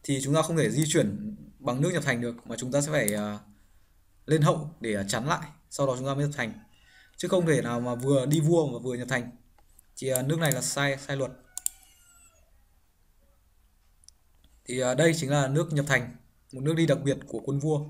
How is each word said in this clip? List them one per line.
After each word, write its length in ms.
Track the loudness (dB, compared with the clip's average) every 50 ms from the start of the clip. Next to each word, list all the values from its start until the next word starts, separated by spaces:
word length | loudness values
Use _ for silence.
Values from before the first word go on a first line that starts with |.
| -2
thì 180 | -2 -2 -2 0
chúng 100 | 2 2
ta 80 | 2
không 160 | 2 2 2
thể 140 | 2 2 2
di 120 | 2 2 2
chuyển 480 | 4 4 2 2 2 -2 -4 -6 -8 -10 -10 -16 -20 -20 _
bằng 220 | -4 -4 0 0
nước 80 | 0 0 0
nhập 100 | 0 0
thành 160 | 0 -2 0
được, 260 | -2 -6 -6 -8 -12
mà 80 | -10 -10 -8
chúng 120 | -6 0
ta 100 | 0 0
sẽ 100 | 0 2
phải, 220 | 0 0 0 0 -2
ờ, 260 | -2 -4 -4 -6 -10 -14 -20 -20 _ _ _ _ _ _ _ _ _ _ _ _ _ _
lên 160 | 0 2 4
hậu 280 | 4 4 4 2 -4 -8 -10 -8
để, 140 | -4 -2 -2
ờ, 100 | -2 -2
chắn 200 | -2 -2 -2 0
lại, 220 | -2 -2 -4 -4 -14 -18 _ _ _
sau 180 | -2 0 0
đó 80 | 0 0
chúng 100 | -2 -4
ta 60 | -4 -2
mới 100 | -2 -2
nhập 100 | -2 -2
thành. 160 | -4 -6 -6 -6 -12 -18 _ _ _ _ _ _ -20 -20 _ _
Chứ 100 | -8 -2
không 180 | 0 2 2 4
thể 160 | 4 2 2
nào 180 | 0 -2 -4 -4
mà 160 | -2 -4 -4
vừa 300 | -2 2 2 2 4 4
đi 140 | 4 2 2
vua 320 | 4 4 4 4 4 2
mà 80 | -4 -6 -6
vừa 120 | -6 -6
nhập 120 | -6 -4 -2
thành. 220 | -4 -4 -4 -6 -14 -20 _ _ _ _ _ _ _ -20 _ _ _
Thì, 100 | -6 -4
ờ, 140 | 0 0 0
nước 180 | 2 0 0 2
này 120 | 2 2
là 100 | 2 2
sai, 360 | 0 -4 -2 0 0 0 -2
sai 200 | -4 -6 -8 -4
luật. 140 | -4 -4 -6 -8 -16 -20 _ _ -8 -8 -8 -8 -8 -20 _ _ _ _ _ _ -20 _ _ _ _ _ _ _ _ _ _ _ _ _ _ _ _ _ _ _ _ _ _ _ _ _ _ _ _ _ _ _ _ _ _ _ _ _ -20 _ _ _ _ _ _ _ _ _ _ _
Thì, 140 | -6 -4 0
ờ, 160 | 0 2 2
đây 180 | 4 4 4 4
chính 140 | 2 -2 0
là 180 | 2 2 2
nước 260 | 2 2 0 0 0 0
nhập 120 | -2 2
thành, 280 | 2 2 0 0 -2 -12 -18 _ _ _ _ _ _ -12
một 80 | -4
nước 120 | -2 0 2
đi 120 | 2 4
đặc 120 | 4 4 2 2
biệt 140 | -2 -2 -2 -4
của 140 | -8 -8 -6 -4
quân 140 | -2 -2 0
vua. 260 | 0 0 0 0 -2 -6